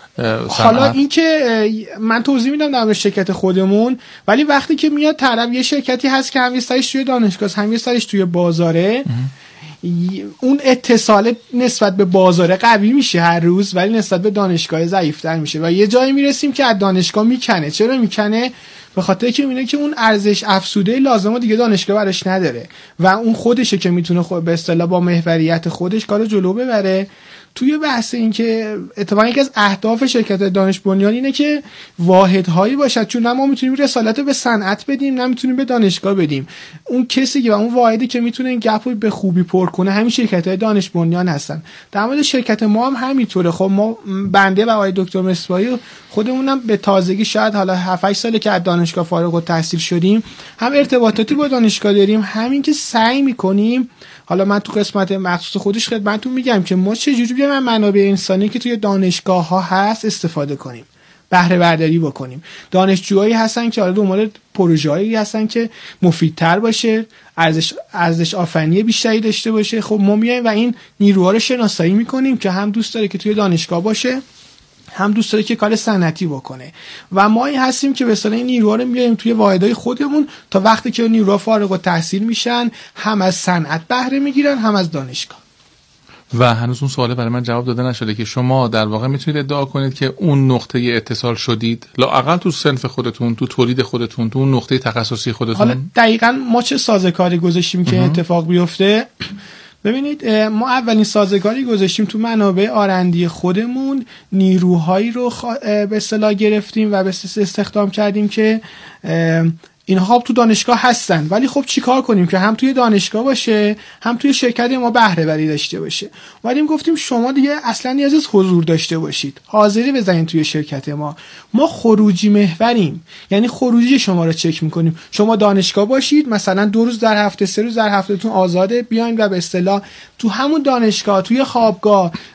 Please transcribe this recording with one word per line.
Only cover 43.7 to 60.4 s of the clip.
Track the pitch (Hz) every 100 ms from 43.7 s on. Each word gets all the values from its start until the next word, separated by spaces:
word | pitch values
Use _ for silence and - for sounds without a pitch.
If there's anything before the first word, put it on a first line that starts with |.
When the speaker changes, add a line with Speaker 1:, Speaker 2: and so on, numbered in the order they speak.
Speaker 2:
ما، | 196 220 226 208 190 202
بنده | 196 196 190 226
و |
آقای | 214 196 185
دکتر | 180 190
مصباحی | 185 175 - 185 233 240 - - -
خودمونم | 202 226 262 269 269
به | 233 202
تازگی، | 202 196 180 196 220
شاید | 214 220 208
حالا | 190 185
هفت | 185 185 196
هشت | 196
ساله | 233 220
که | 214
از | 190
دانشگاه | 180 175 170 180 165
فارغ | 170 170 170
التحصیل | 165 165 160 165
شدیم، | - 175 185 220 - - - -
هم | 233
ارتباطاتی | 285 285 254 226 214 220 294
با | 294
دانشگاه | 254 220 - 208
داریم، | 202 196 220
همین | 196 220 240 285
که | 277
سعی | 294 - 233 226 262
می‌کنیم، | 277 - 190 202 220 254 247 _ - - -
حالا | 180 196
من | 208
تو | -
قسمت | 214 202 202 185
مخصوص | 196 185 175 - 196
خودش | 202 220 -
خدمتتون | 226 202 208 254
می‌گم | 254 247 214
که | 175 185
ما | 190 226
چه | - 247
جوری | 233
بیایم | 254 277
از | 277
منابع | 254 220 208 202
انسانی | 196 196 - 190 208
که | 240
توی | 240 226
دانشگاه‌ها | 208 196 185 175 - 185 160 185
هست | 175 190 208 220 220
استفاده | 208 165 160